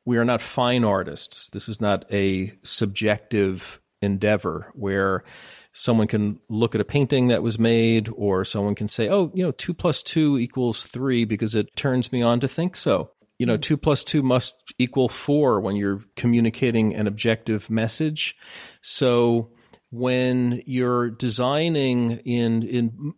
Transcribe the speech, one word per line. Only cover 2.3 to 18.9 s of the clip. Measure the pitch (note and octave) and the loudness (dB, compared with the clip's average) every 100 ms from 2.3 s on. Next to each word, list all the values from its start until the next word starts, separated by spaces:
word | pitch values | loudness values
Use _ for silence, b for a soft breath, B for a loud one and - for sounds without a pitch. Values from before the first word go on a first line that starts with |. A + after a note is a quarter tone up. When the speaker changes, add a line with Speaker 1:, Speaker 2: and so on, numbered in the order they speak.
| F#2+ F#2+ - | 0 -4 -8
Speaker 1:
subjective | - - G#2 G2 G#2+ G#2 - G#2+ F#2+ F#2 - - _ - | -6 -2 -2 -2 -2 -2 -2 0 0 -2 -10 -20 _ -6
endeavor | G2+ F#2+ G#2 G#2+ F#2 D#2+ - - | -2 0 2 0 -2 -6 -10 -8
where | G2 G2 G2 F#2 - B B B B | -4 0 0 -2 -6 B B B B
someone | - - A2+ G#2+ | -6 0 2 2
can | G#2+ G#2 - - | 0 -2 -4 -6
look | A2 A2+ G#2 | -2 0 0
at | |
a | - | 0
painting | C#3+ C3+ C3+ B2 | 0 2 2 2
that | A2 | 2
was | A#2 A2 | 0 0
made, | A#2 A#2 A2+ A2+ G#2+ - | 2 4 4 2 0 -2
or | G2+ F#2 F#2+ | 0 0 0
someone | G#2+ G2+ G2+ | -2 -2 -2
can | G#2 | -4
say, | - A2 | -2 0
"Oh, | G3+ E3+ | 0 0
you | F#3 | -2
know, | F3 | -4
two | - - | -4 -8
plus | D#3+ F3 - | -2 -2 -2
two | - D#3+ D3+ C3+ | -2 0 2 2
equals | B2 C3+ A#2+ G#2+ | 0 -2 -2 -2
three | - B2 C3+ A#2+ A2+ | -6 -6 0 2 2
because | G#2 A2 G#2+ | 0 0 0
it | G#2 - | -2 -2
turns | C#3 B2+ A#2+ | 0 0 0
me | B2 | 0
on | A#2 A#2+ | 2 2
to | C3 | 0
think | - F3+ - | -2 -4 -2
so." | D3 F#2 - _ _ - | 0 0 0 _ _ -4
You | B2 | 0
know, | A2+ | 0
Speaker 2:
Mm. | |
Speaker 1:
two | - D3 | 0 0
plus | D#3 C#3 | 2 0
two | - D3+ | 0 0
must | C3 B2+ - - - - | 2 2 0 -8 -10 -2
equal | B2+ C#3 B2 | -2 2 0
four | - - D3 C#3 G#2 | 0 0 2 4 2
when | G2+ G2+ | 0 -2
you're | G2 G2 - - | -2 -4 -8 -4
communicating | A#2+ A#2 A#2 - B2+ A2+ G#2+ A2 | 2 4 2 0 0 2 2 0
an | G#2+ | -2
objective | G#2+ A#2 A2 - G#2+ - | -2 0 0 -2 -4 -2
message. | A2 A2+ - D#3 D3+ - - B B B B | -2 -2 -2 -4 -4 -8 -8 B B B B
So | - | -8